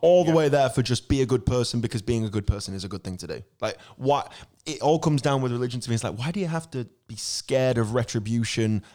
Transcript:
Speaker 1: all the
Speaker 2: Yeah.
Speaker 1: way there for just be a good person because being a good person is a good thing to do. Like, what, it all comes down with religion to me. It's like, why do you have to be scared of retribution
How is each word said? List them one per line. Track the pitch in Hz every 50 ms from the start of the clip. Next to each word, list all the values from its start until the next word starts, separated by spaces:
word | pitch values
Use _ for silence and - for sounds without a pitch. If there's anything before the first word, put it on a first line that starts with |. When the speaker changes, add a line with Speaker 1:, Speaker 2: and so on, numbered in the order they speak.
Speaker 1:
all | - 170 180 180 175
the | 165
Speaker 2:
Yeah. | 160
Speaker 1:
way | 160 156 143
there | 139 143 135 127
for | - 139 123
just | - 123 - - -
be | 147 135 131
a |
good | 110 127 117 -
person | - 123 123 117 - - 120
because | 113 113 - 110 -
being | - 120 113 110
a | 107
good | 98 107 98
person | - 101 101 - - 98
is | 95 92
a | 92
good | 101 98 -
thing | 98 92 90
to | -
do. | 80 78 - 95 _ _ -
Like, | 117 110 - - - - -
what, | - 127 135 143 135 - - - - - - _ _ -
it | 156 151 -
all | 123 143 160 156
comes | - 165 151 135
down | - 147 139 135 131
with | 123
religion | 120 120 123 120 123 123
to | - 120
me. | 117
It's | 110 -
like, | 101 82
why | 110 123 156
do | 175 208
you | 190
have | 160 160 165 160 - -
to | 131 120 - _ _ _ -
be | 113
scared | 107 - - - - - - 135 131 131 131 127
of | 117 113 104 113
retribution | 123 117 - - 120 104 110 117 117 113 - - 117 113 110 110 101 - -